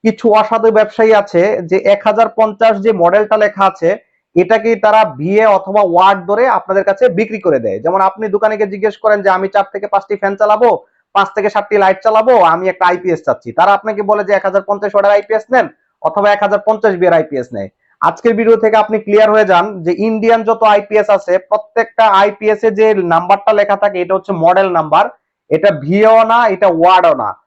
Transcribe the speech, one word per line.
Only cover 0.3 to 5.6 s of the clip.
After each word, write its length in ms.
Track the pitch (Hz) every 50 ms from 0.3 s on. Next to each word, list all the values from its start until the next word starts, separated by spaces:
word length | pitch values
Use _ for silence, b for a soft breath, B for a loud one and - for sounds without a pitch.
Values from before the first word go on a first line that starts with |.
| 214
অসাধু 360 | 214 214 214 226 226 220 226
ব্যবসায়ী 420 | 214 220 214 214 - - 220 220 220
আছে 300 | 208 202 202 - 170 175 208 214 - 180
যে 140 | 160 180 190 -
এক 160 | 196 202 202 202
হাজার 240 | 220 208 208 233 226
পঞ্চাশ 440 | 220 - 220 220 208 202 226 226 214 196
যে 100 | 196 226 220
মডেলটা 440 | 185 170 175 180 208 214 208 220
লেখা 280 | 220 208 202 202 196 196
আছে, 220 | 190 185 - 165 170 196 233 _ _ _ _ _ _ _
এটাকেই 400 | 170 180 180 226 220 214 226 226
তারা 240 | 196 - 214 208 220 220 170 139
ভিএ 320 | 127 147 175 196 214 220
অথবা 360 | 220 202 190